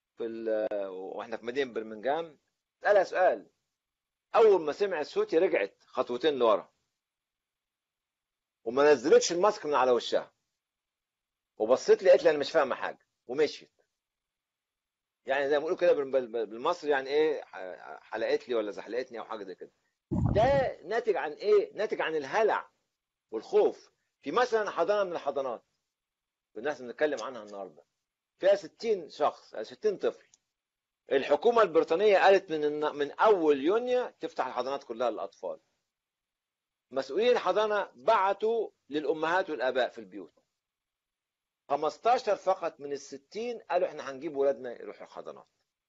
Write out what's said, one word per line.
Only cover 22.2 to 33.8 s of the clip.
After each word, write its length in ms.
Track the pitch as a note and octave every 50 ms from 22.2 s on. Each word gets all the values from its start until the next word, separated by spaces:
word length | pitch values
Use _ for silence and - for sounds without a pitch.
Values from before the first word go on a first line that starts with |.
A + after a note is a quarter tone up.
| C#3 C3+ D3+ G3+ A3+ G3+ C#3 F#2+ - - _ _ _ _ _ _ _ _ _ _ _ _
والخوف. 640 | G#2+ A2 G#2 - - G#3+ G3 C3 - - - _ _ _ _ _ _ _
في 80 | _ C3+
مثلًا 400 | D#3 A3 B3+ A#3+ A3+ A3 G#3+ F#3
حضانة 340 | D3 D#3 E3+ E3 G#3 G#3 G3+
من 80 | F#3
الحضانات 500 | E3+ C#3+ - C#3+ C3 C#3 C3+ C3 A2+ G2+ - _ _ _ _ _ _ _ _ _ _ _ _ _ _ _ _ _ _
الناس 260 | G#2+ A2+ D3 D3 B2+
بنتكلم 400 | B2+ A#2+ A#2 - D3+ D3+ C#3+ A#2+
عنها 200 | G#2+ C3 C3 A#2
النهاردة، 420 | G#2+ G#2 G2+ G2 G2 F2+ D#2 - _ _ _ _ _ _ _ _ _ _ _ _
فيها 160 | - F#3 G3+
ستين 560 | F#3+ D#3+ D3+ - _ - A#3 G#3+ F#3+ D#3+ B2
شخص، 460 | - - D3 B2 - - - _ -
ستين 400 | G#2+ A2 - B2+ - - G#3+ G3
طفل. 300 | E3 - A#2+ - - _ _ _ _ _ _ _ _ _ _ _ _ _ _ _ _ _ -
الحكومة 500 | B2 C3+ B2 A#2 C#3+ - - A3+ A#3 A3+
البريطانية 560 | G#3+ F3+ D3+ E3 D#3 - D#3+ E3+ G#3 G#3+ G3 F3+
قالت 320 | D#3 F#3+ G3+ F#3 F#3 -
من 140 | D#3+ D#3 D3+
الن-، 320 | D3 D3 D3+ D3+ D3+ C#3
من 140 | D3 C#3+ C#3+
أول 540 | - - F3+ A3 G#3+ F#3 D#3+ D3+ D3 C3+ C3
يونيو 460 | D#3 G3 A#3